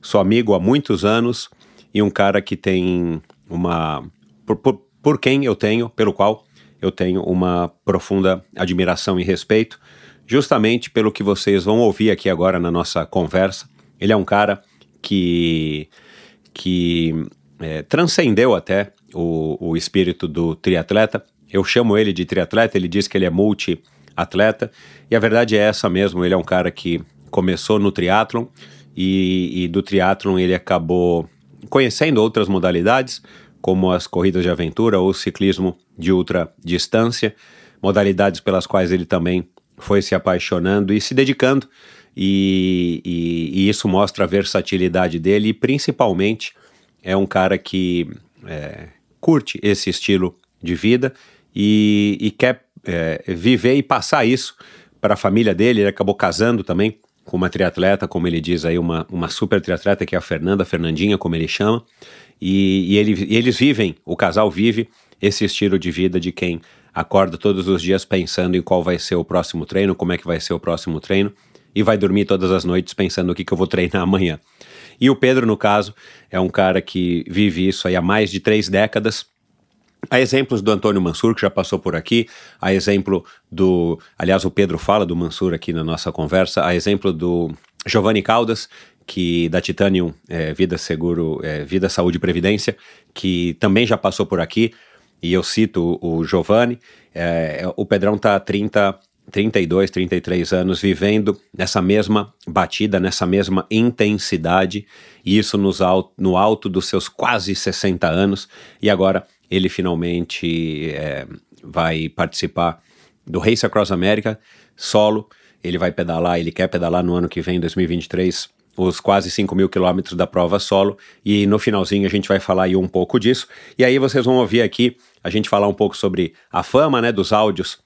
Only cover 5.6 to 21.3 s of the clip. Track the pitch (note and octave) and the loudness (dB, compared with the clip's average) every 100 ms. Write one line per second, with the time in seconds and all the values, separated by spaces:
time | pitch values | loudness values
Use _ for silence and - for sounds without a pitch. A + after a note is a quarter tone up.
5.6 | G#2+ A2+ A#2 - G#2+ - G2+ A2 _ _ | 0 0 -2 0 -2 2 0 0 _ _
6.6 | _ _ F#2+ - F#2 F#2 F2 F#2 F2+ F2 | _ _ -6 -2 -2 0 0 0 0 0
7.6 | E2+ _ - F#2+ - G2 F#2+ F#2 _ - | -2 _ -2 -2 0 0 2 0 _ -6
8.6 | F#2 F2+ F2+ F2 - F#2 F2+ F2+ - A2 | -4 0 0 0 -2 -2 0 -2 2 0
9.6 | A2+ - _ - - _ _ B2+ C#3 C3 | 0 -8 _ -20 -20 _ _ 0 2 2
10.6 | A2 A#2+ - - G#2+ - G2+ G2 - G2 | 2 0 -2 0 0 0 -2 0 2 0
11.6 | F2+ A2 A#2 F#2 G#2+ F#2 G2+ E2+ F#2 F2+ | 2 2 2 2 0 2 0 0 2 2
12.6 | F2 E2+ E2+ F2 D#2 F#2+ E2 F#2 F#2+ F#2+ | 0 -2 -2 -4 -2 -2 0 0 0 -2
13.6 | - _ _ _ G2 G#2+ F2+ G2+ G#2 G2 | -16 _ _ _ 0 2 2 2 2 -2
14.6 | _ _ _ _ - G2 F2 F2 E2+ D#2+ | _ _ _ _ -4 -2 0 2 0 0
15.6 | D#2 D2+ D2+ _ - - - _ _ - | -2 -6 -10 _ -20 -20 -20 _ _ -10
16.6 | F#2 F2+ E2+ E2+ E2 D#2+ - _ _ _ | -2 0 0 0 0 -2 -6 _ _ _
17.6 | D#2+ D#2 D2 - E3+ - E3+ G2+ B2+ G2 | -8 -8 -2 0 2 2 2 4 4 2
18.6 | - F#2+ G2+ _ _ - E2+ D#2+ D#2 D2 | 0 -2 -2 _ _ -4 -2 -2 -2 -4
19.6 | E2+ D#2+ - F#2+ F2+ E2+ F2 D#2 E2+ D#2+ | -2 -2 0 0 2 0 -4 -2 -2 -2
20.6 | - F2+ D#2+ G2+ A2 G2+ - | 0 0 2 2 2 -2 -10